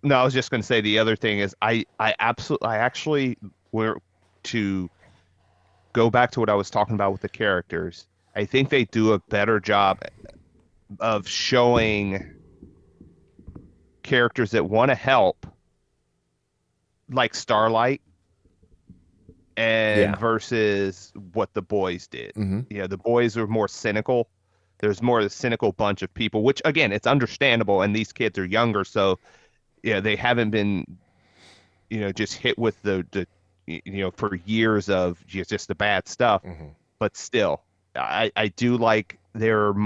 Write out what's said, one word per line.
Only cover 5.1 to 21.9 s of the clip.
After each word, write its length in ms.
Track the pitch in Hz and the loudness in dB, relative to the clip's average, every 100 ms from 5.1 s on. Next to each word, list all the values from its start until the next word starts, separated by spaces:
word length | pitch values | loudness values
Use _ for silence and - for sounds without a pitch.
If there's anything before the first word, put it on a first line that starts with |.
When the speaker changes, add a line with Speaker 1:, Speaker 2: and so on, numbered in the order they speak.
| _ _ _ _ _ _ _ _ | _ _ _ _ _ _ _ _
Speaker 1:
go 160 | - 117 | 2 4
back 220 | 120 123 | 4 2
to 80 | - | 2
what 80 | 110 | 2
I 60 | |
was 160 | 104 98 | 2 0
talking 240 | 113 104 | -2 -2
about 180 | 107 98 | 0 -2
with 80 | 98 | -2
the 80 | 101 | -8
characters. 800 | - 107 92 - 85 87 85 - _ _ | -4 0 0 -2 -6 -8 -10 -20 _ _
I 120 | - 101 | -8 -2
think 240 | 131 135 | 0 0
they 160 | 139 117 | 0 0
do 260 | 117 110 | 0 2
a 60 | 104 | 2
better 420 | - 104 104 110 | 0 -2 0 0
job 400 | 98 101 98 95 - - - - _ _ _ _ _ 101 | 2 2 2 0 -8 -18 -20 -20 _ _ _ _ _ -6
of 280 | 113 107 92 | -2 -2 -4
showing 1040 | - - 127 120 120 110 104 101 95 - - - _ - _ _ _ - _ _ _ - - - _ _ _ | -6 0 4 4 4 2 0 -2 -4 -8 -18 -20 _ -20 _ _ _ -20 _ _ _ -20 -20 -20 _ _ _
characters 480 | - 131 120 - 110 | 0 2 2 0 0
that 120 | 113 | 0
wanna 300 | 87 107 131 | 0 2 2
help, 520 | 123 131 131 104 - - _ _ _ _ _ _ _ _ _ _ _ _ _ _ _ _ | 2 2 4 4 0 -12 _ _ _ _ _ _ _ _ _ _ _ _ _ _ _ _
like 240 | 127 117 | -2 -2
Starlight, 680 | - - 110 110 113 123 143 _ _ _ _ _ _ _ _ _ - _ _ - - _ - | -2 0 2 4 4 2 0 _ _ _ _ _ _ _ _ _ -20 _ _ -20 -20 _ -4
and 440 | 113 113 110 107 | 0 2 2 2
Speaker 2:
Yeah. 140 | 104 98 | 2 0
Speaker 1:
versus 960 | 113 113 - 120 107 101 98 95 - - 98 | 0 -2 -2 0 2 2 -2 -6 -16 -20 -10
what 200 | 85 104 | -4 -4
the 80 | - | -4
boys 440 | 95 104 92 | -4 -2 -2